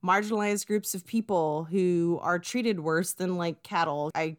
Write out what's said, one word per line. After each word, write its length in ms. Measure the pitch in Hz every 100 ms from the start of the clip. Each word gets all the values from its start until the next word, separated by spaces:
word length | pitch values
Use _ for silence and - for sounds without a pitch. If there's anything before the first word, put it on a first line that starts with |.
marginalized 600 | 180 196 208 214 208 208 -
groups 260 | 208 -
of 140 | 190 -
people 580 | 226 220 185 156 151 160
who 480 | 190 185 175 170 170
are 200 | - 175
treated 400 | - 247 233 190
worse 320 | 156 160 180
than, 240 | - 185 180
like, 260 | 170 156
cattle, 480 | - 190 165 147 147
I 240 | 160 160